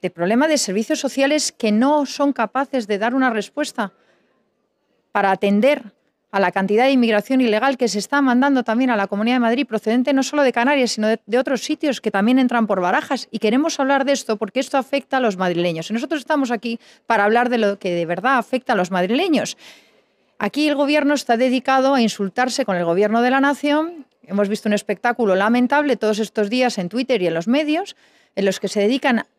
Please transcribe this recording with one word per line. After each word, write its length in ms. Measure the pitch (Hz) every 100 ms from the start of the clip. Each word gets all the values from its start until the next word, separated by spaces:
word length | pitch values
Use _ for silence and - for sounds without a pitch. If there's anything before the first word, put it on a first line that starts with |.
de 100 | 185
problema 380 | 170 170 233 311
de 80 | 302
servicios 440 | - 196 226 302
sociales 520 | 269 269 269 302 -
que 200 | _ 220
no 340 | 214 262 302 277
son 260 | - 285
capaces 540 | 262 220 262 269 262 208
de 120 | 202
dar 160 | 220
una 140 | 262 262
respuesta 640 | 220 202 - 294 - 202 _ _ _ _ _ _ _ _ _ _ _ _
para 200 | 208 196
atender 640 | 190 202 202 254 294 214 _ _ _ _
a 100 | 202
la 100 | 185
cantidad 340 | 196 190 208
de 80 | 262
inmigración 500 | 269 233 214 208 262
ilegal 340 | 247 214 254 262
que 120 | 240
se 100 | 196
está 240 | 196 285
mandando 420 | 277 240 277 269
también 240 | 233 226 262
a 80 | 226
la 100 | 196
Comunidad 300 | 202 226 254
de 40 |
Madrid, 260 | 233 247 285
procedente 480 | 214 - 240 262
no 80 | 269
solo 200 | 262 294
de 80 | 277
Canarias, 420 | 240 247 285 247
sino 140 | - 214
de, 140 | 220 -
de 120 | 233
otros 220 | 269 254
sitios 400 | - 302 311 240
que 100 | 220
también 280 | 202 208 262
entran 280 | 254 247 220
por 140 | 190
Barajas. 480 | 175 254 302 269 -
Y 80 | 214
queremos 400 | 220 247 320 -
hablar 280 | 269 277 269
de 60 |
esto 260 | 277 - 220
porque 200 | 202 254
esto 200 | 254 277
afecta 400 | 247 277 - 262
a 20 |
los 160 | 240 185
madrileños. 540 | 185 170 175 160 165
Y 20 |
nosotros 300 | 220 269 311
estamos 280 | - 302 254
aquí 300 | 240 240 226 - -
para 200 | _ 226
hablar 260 | 208 233 247
de 80 | 240
lo 200 | 208 202
que 160 | 190
de 120 | 175 165
verdad 320 | 170 220 269
afecta 340 | 220 247 -
a 40 | 220
los 140 | 180
madrileños. 680 | 185 185 247 370 285 120 - - - _ _ _ _ _ _
Aquí 280 | 202 285 302
el 40 |
gobierno 380 | 285 285 302 285
está 240 | 294 - 233
dedicado 560 | 254 254 254 269 262
a 80 | 277
insultarse 640 | 220 - 196 - 254 247
con 120 | 254 180
el 100 | 170
gobierno 340 | 175 208 226
de 100 | 247
la 120 | 262
nación. 640 | 277 285 294 294 320 339 262 _
Hemos 260 | - 196 202
visto 220 | 214 226
un 20 |
espectáculo 640 | 208 - 202 240 240 220
lamentable 640 | 185 202 240 247 285 294 220
todos 220 | 220 208
estos 300 | 220 - 202
días 300 | 247 254 233
en 100 | 175
Twitter 320 | 226 262 240
y 60 | 175
en 80 |
los 120 | 165 180
medios, 480 | 262 302 311 381 - _ _ _ -
en 100 | 196
los 120 | 190
que 100 | 196
se 120 | 214
dedican 460 | 202 262 285 233 -